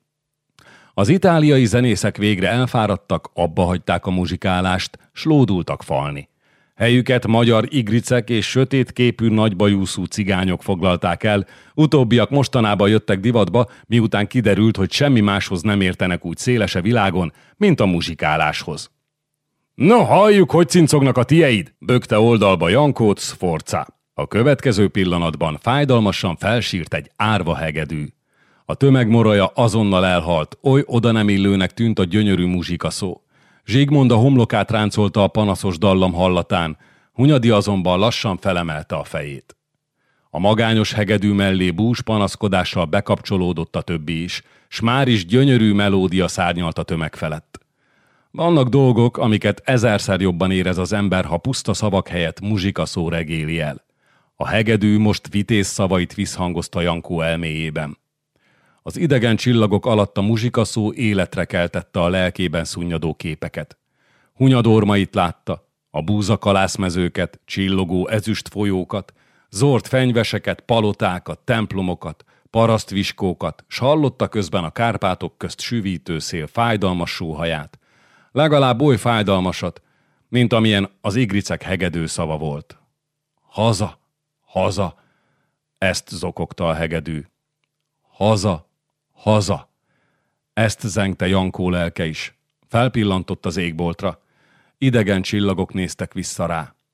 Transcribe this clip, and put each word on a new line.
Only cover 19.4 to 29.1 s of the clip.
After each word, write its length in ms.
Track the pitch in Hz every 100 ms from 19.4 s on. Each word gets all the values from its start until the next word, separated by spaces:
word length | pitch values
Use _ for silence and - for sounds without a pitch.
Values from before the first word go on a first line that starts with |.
| _ _ _
„No, 300 | - 156 240
halljuk, 480 | 139 165 214 202 165
hogy 180 | 160 175
cincognak 480 | 180 151 147 135 127
a 60 |
tieid!” 500 | 117 160 147 107 78 _
bökte 400 | - 123 - 110
oldalba 500 | 117 113 101 90 85
Jankót 500 | 120 147 - 110 95
Sforza. 680 | - - 90 78 - 80 69 _ _
A 140 | - 73
következő 600 | 101 135 135 135 101 98
pillanatban 720 | 104 92 87 85 73 80 76
fájdalmasan 760 | 117 139 143 120 104 - 98 80
felsírt 580 | 98 117 98 92 78
egy 180 | 76 73 -
árva 400 | 107 107 80 71
hegedű. 500 | 80 78 73 78 71 - _ _ _ _ -
A 100 | -
tömeg 320 | 139 131
moraja 380 | 110